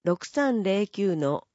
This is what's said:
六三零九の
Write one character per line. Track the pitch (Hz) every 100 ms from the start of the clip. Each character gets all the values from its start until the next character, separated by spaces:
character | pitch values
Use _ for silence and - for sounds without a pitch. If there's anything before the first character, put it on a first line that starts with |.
六 | 170 175 -
三 | - 277 233
零 | 196 196 208
九 | - 196 165
の | 143 147 -